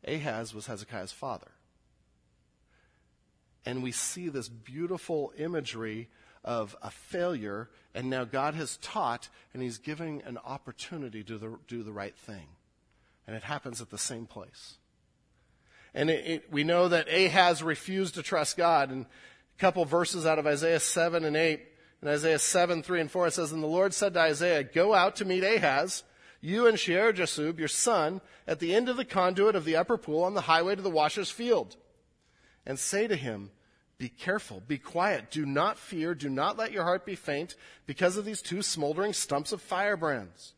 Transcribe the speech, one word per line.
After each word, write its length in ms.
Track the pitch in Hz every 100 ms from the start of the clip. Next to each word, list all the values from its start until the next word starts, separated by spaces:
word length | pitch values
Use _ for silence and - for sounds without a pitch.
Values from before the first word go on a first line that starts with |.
| -
Ahaz 460 | 156 147 110 117
was 140 | 110 104
Hezekiah's 440 | 107 107 113 95
father. 400 | - 139 107 - _ _ _ _ _ _ _ _ _ _ _ _ _ _ _ _ _ _ _ _ _ -
And 160 | 127
we 100 | 127
see 380 | 120 - - 175
this 180 | 139 117
beautiful 880 | 117 110 131 170 180 - 160 135 -
imagery 720 | 156 175 131 113 113 107 113 _ _ _ -
of 320 | 120 107 -
a 80 | 110
failure, 800 | - - 180 175 156 104 101 117 _ _ -
and 160 | 127
now 140 | 131 120
God 280 | 131 143
has 240 | 156 165 -
taught, 500 | - 220 147 120 - _ _
and 80 | 131
he's 180 | 127 110
giving 420 | - 151 165 147
an 160 | - 120
opportunity 840 | - 139 - - - 170 135 110
to 140 | 104 110
the, 200 | 110 113 _
do 160 | 120
the 80 | 107
right 240 | 104 98 -
thing. 320 | - 101 76 82 _ _ _ _ _ _ -
And 80 | 110
it 80 |
happens 380 | 104 147 135 113
at 80 | 117
the 80 | 104
same 280 | - 117 113
place. 520 | - 92 - - - _ _ _ _ _ _ _ _ _ - -
And 160 | - 151
it, 160 | 160 -
it, 260 | 160 -
we 120 | 147
know 240 | 151 175 180
that 220 | 170 151
Ahaz 520 | 165 190 165 175 165
refused 540 | 160 151 - 190 190 170
to 80 |
trust 320 | 151 175 147 -
God. 320 | 170 165 139
And 160 | 131 117
a 540 | - - - _ _
couple 260 | 190 185 156
verses 400 | 165 170 185 156
out 140 | 156
of 80 | 151
Isaiah 320 | 147 165 165
seven 460 | - - 170 170 160
and 100 | 151
eight. 260 | 165 156 - _ _ _
In 60 | 147
Isaiah 320 | 147 160 151
seven, 420 | - 185 175 170
three 200 | 151 175
and 100 | 151
four, 160 | 185 175
it 60 |
says, 180 | 156 160
"And 100 | 160
the 60 | 156
Lord 260 | 170 196
said 200 | - 202
to 80 | 175
Isaiah, 420 | 160 147 175 160
'Go 320 | 139 160 190 208
out 220 | 185 -
to 80 | 196
meet 180 | 180
Ahaz, 600 | 190 220 160 135 180 - - _ - -
you 260 | 147 202 240
and 140 | 220
Shear-Jashub, 800 | - 175 226 190 175 - 151 165
your 80 | 151
son, 540 | - - 214 156 190 - - -
at 120 | 160
the 140 | 170
end 140 | 196 247
of 80 | 247
the 100 | 254
conduit 500 | 196 185 185 208 202
of 100 | 156
the 100 | 160
upper 220 | 175 233
pool 260 | - 151
on 100 | 180
the 80 | 202
highway 340 | 165 165 175 196
to 60 |
the 80 | 196
washer's 400 | 160 151 214 190
field. 460 | - 240 220 117 - _ _ _ _ _ _ _ _ -
And 140 | 135
say 260 | - 196 214
to 100 | 185
him, 360 | 127 107 98 _ _ _ _ _
"Be 120 | 123
careful, 520 | _ - 160 - 98
be 160 | 110 143
quiet, 520 | - 170 190 165 107
do 160 | 156 143
not 320 | 139 185 214
fear, 380 | - 175 156 170
do 140 | 143
not 280 | 135 160 214
let 140 | 220
your 140 | 202 170
heart 200 | 185 185
be 100 | 185
faint 400 | - 143 175 - - - -
because 300 | 143 180 185
of 100 | 208
these 160 | 214
two 200 | - 175
smoldering 520 | - - 143 156 202
stumps 380 | 202 - 143 151
of 100 | 196
firebrands."'" 920 | - 180 202 196 160 135 95 87 -